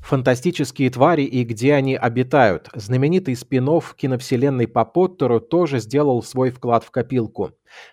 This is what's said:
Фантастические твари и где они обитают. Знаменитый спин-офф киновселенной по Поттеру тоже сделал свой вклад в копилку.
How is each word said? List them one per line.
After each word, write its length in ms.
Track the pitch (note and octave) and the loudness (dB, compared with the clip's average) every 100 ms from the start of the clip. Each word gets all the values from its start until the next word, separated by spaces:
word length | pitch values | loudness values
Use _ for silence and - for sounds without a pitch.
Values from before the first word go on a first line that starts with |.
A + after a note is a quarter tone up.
Фантастические 880 | - C#3 B2+ B2+ F3+ E3+ C#3 - C3 | -2 -2 0 0 -2 -4 -6 -2 -2
твари 360 | B2 C#3+ F3+ | 2 2 2
и 200 | C#3 B2+ | 0 -2
где 300 | A#2 A2 C3 | -4 -2 2
они 200 | D3 C3+ | 2 0
обитают. 760 | C3 B2 A2+ B2+ D3 A#2 E2+ - | -2 -2 -2 0 4 4 2 -6
Знаменитый 600 | - G#2 B2+ C#3+ F#3 F#3 | -16 -4 0 2 0 -2
спин-офф 600 | B2 - C3 B2+ E3 - | -8 -2 -2 2 0 -2
киновселенной 720 | - C3+ B2+ - B2+ C#3 C3 A2+ | -8 -4 -4 -2 0 0 0 0
по 200 | - A2+ | 0 0
Поттеру 540 | - F#3 F3+ C3 A#2 | 0 0 0 0 0
тоже 380 | A2+ E3 E3+ C3+ | 0 0 0 -2
сделал 440 | G#2 C3+ D3 B2 | -2 0 2 0
свой 260 | A2 B2+ C3 | -2 -4 -4
вклад 360 | B2+ A#2+ A#2 | -4 0 0
в 60 | - | 0
копилку. 600 | - - B2+ A2 - F#2 _ _ - - | -6 -4 -4 -4 -6 -8 _ _ -20 -20